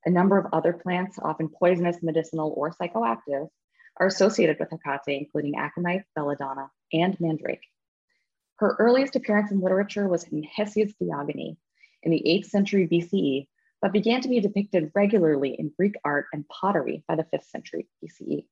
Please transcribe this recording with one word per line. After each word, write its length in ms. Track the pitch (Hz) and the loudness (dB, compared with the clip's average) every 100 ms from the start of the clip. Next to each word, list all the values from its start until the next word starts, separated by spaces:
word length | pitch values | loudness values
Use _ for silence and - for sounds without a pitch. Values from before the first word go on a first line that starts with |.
| - | 2
A 40 | |
number 280 | 175 190 196 | 4 6 4
of 100 | 185 | 2
other 220 | 160 165 | 0 0
plants, 440 | 175 185 180 190 - | -2 -4 -4 -4 -6
often 260 | 156 160 160 | -6 -4 -6
poisonous, 560 | - 180 180 175 170 | 2 2 4 0 -2
medicinal, 500 | 165 160 160 160 156 - | -2 -2 -2 -4 -4 -2
or 160 | 151 | -6
psychoactive, 760 | 170 175 220 233 226 - 139 156 _ _ _ - - | -4 -6 -4 -2 -4 -4 -6 -6 _ _ _ -20 0
are 100 | 190 | 0
associated 500 | 190 196 - 170 151 | 4 2 4 2 2
with 100 | 151 | -4
Hecate, 520 | 160 - 139 - 139 | -6 -6 -6 -4 -6
including 340 | 147 151 143 151 | -4 -4 -4 -4
aconite, 480 | 147 - 175 180 - - | -6 -4 -2 -2 -6 -6
belladonna, 540 | 147 139 139 139 135 _ _ | -4 -4 -6 -8 -12 _ _
and 280 | 160 180 190 | 0 0 0
mandrake. 440 | 165 160 - - - _ _ _ _ _ _ _ _ _ | -2 -2 -4 -8 -10 _ _ _ _ _ _ _ _ _
Her 180 | 208 - | 0 4
earliest 380 | 226 254 269 269 | 4 4 2 -2
appearance 360 | - 208 208 | 0 0 2
in 100 | 196 | 0
literature 460 | 185 185 202 208 202 | 2 0 0 -2 0
was 160 | 170 - | -2 -2
in 180 | 151 | -8
Hesiod's 500 | 151 - 208 214 208 | -8 -6 -2 0 -2
Theogony 640 | - 175 147 147 - - 165 _ _ _ _ | -2 -6 -4 -6 -6 -8 -10 _ _ _ _
in 80 | - | 0
the 180 | 165 - | 2 4
eighth 200 | 185 202 | 2 2
century 360 | 202 196 196 175 | 0 2 2 2
B 160 | 170 | 2
C 160 | 170 196 | 2 0
E, 320 | 156 135 139 _ _ _ | 0 -2 -6 _ _ _
but 100 | 196 | 0
began 300 | 202 220 247 | 2 2 0
to 80 | 262 | 2
be 100 | 247 | 2
depicted 520 | 202 202 202 185 156 | 2 0 0 0 0
regularly 600 | 202 202 214 160 147 139 120 | 0 4 4 4 4 0 -4
in 140 | 156 - | -8 0
Greek 200 | 196 202 | -2 0
art 240 | 147 143 - | -2 -2 -4
and 160 | 147 147 | -10 -12
pottery 560 | - 190 196 131 156 - | -4 0 0 -2 -6 -4
by 80 | 160 | -4
the 80 | |
fifth 220 | 160 151 _ | -2 -6 _
century 420 | - - 165 - _ | -14 -10 -10 -10 _
B 60 | - | -20
C 180 | _ - | _ -8
E. 220 | 147 - | -8 -8